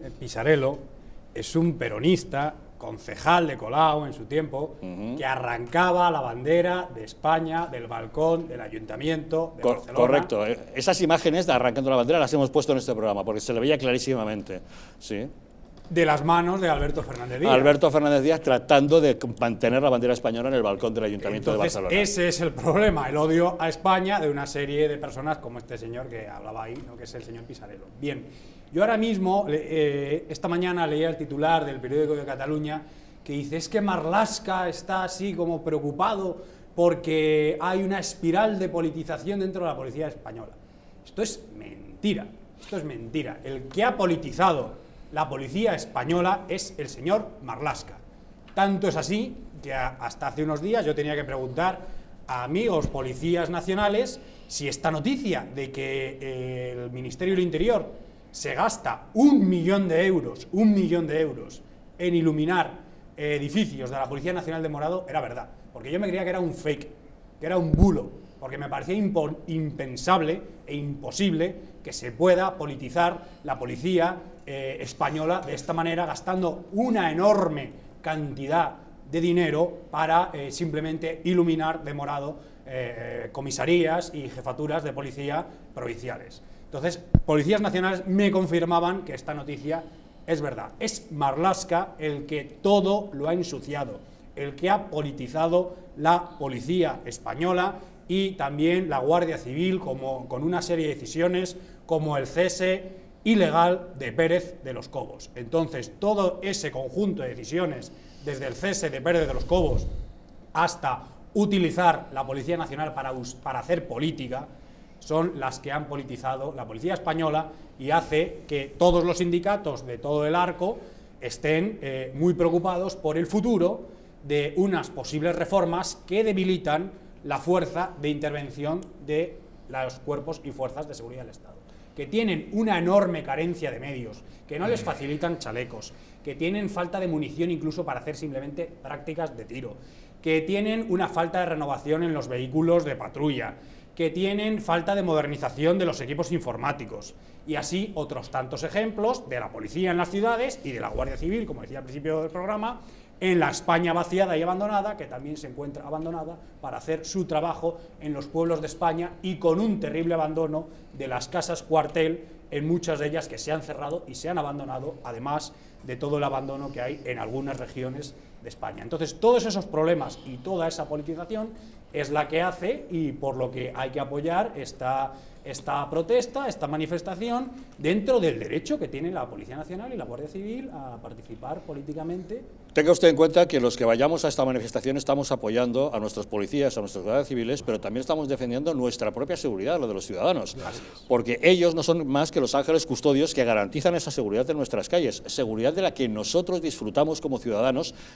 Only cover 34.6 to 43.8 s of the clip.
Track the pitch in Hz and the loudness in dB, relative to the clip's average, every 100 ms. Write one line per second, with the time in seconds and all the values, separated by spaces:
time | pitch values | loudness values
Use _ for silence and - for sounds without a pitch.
34.6 | 180 - - 190 185 - 196 170 170 165 | -2 -4 -4 -2 -2 -4 -4 -2 -2 -2
35.6 | 160 151 147 139 202 202 190 - - - | 0 -2 -2 0 0 2 -4 -6 -12 -20
36.6 | - - 175 175 165 156 156 151 151 170 | -8 4 6 4 2 4 6 6 4 2
37.6 | 170 190 190 190 - - 165 175 220 196 | 0 0 0 -2 -4 -2 2 4 4 2
38.6 | 185 170 165 151 143 151 151 202 190 185 | -2 0 -2 -2 -6 -6 -4 -2 -2 -2
39.6 | 170 131 131 139 151 - 110 113 107 - | -4 -4 -6 -4 -6 -6 -14 -14 -14 -18
40.6 | - - - - - - 214 - - 107 | -20 -20 -20 -20 -12 -6 -4 -6 -14 -16
41.6 | 104 - - - 208 185 - - - - | -16 -16 -18 -2 0 0 -4 -14 -20 -20
42.6 | - 196 151 117 113 156 120 - 135 135 | -8 -8 -6 -8 -6 -4 -4 -8 -10 -10
43.6 | 131 175 | -6 2